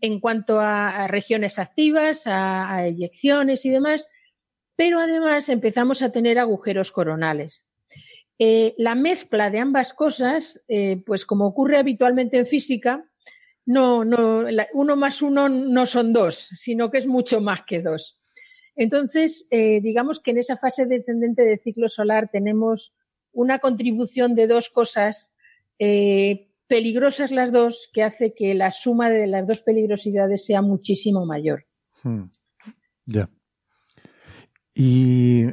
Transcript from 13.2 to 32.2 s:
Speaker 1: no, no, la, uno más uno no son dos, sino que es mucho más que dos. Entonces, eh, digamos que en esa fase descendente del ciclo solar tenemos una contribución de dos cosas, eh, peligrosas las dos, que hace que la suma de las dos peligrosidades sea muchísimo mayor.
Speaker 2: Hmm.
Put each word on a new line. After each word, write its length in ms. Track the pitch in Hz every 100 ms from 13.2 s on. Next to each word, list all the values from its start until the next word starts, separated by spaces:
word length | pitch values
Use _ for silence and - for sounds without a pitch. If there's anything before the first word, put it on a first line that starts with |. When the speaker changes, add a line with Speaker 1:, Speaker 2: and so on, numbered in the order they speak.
| - _ _ _
Speaker 1:
no, 400 | - 262 254 240
no, 380 | 226 240 226 220 233
la, 160 | 220 214
uno 240 | 277 285 285
más 260 | 277 277
uno 260 | 294 277 277
no 380 | 262 269 247 247
son 260 | 247 226
dos, 220 | 226 180 -
sino 540 | - 175 - 226 226
que 80 | 269
es 80 | 262
mucho 340 | 254 240 220
más 220 | 208 180
que 180 | - 175
dos. 380 | 170 156 - _ _ _ _ _ _
Entonces, 720 | - 226 285 285 320 320 320 -
eh, 280 | 233 220 214
digamos 380 | 220 226 269 302
que 140 | -
en 60 | 240
esa 180 | 240 254
fase 300 | 262 262 254
descendente 560 | 254 247 233 233 233
del 180 | 233 208
ciclo 280 | 240 220 226
solar 400 | - 208 214 220
tenemos 600 | 196 202 214 226 220 - _ _ _ _
una 300 | 240 247 262
contribución 760 | 269 233 247 220 240 254 247
de 140 | 233 226
dos 200 | 233 233
cosas, 600 | - 226 226 208 208 _ _ _ _ _ -
eh, 680 | 208 208 202 196 196 196 _ _ -
peligrosas 640 | 233 226 233 277 277 285
las 220 | 262 247
dos, 360 | 240 233 233 -
que 100 | -
hace 320 | 214 - 226
que 180 | - 196
la 180 | 190 190
suma 380 | - 254 240 233
de 180 | 226 208
las 180 | 190 185
dos 140 | 220
peligrosidades 840 | - 220 214 208 208 196 196 196
sea 160 | - 202
muchísimo 640 | 202 190 - 190 214 196
mayor. 420 | 170 151 151 143 _ _ _ _
Speaker 2:
Hmm. 220 | 127 110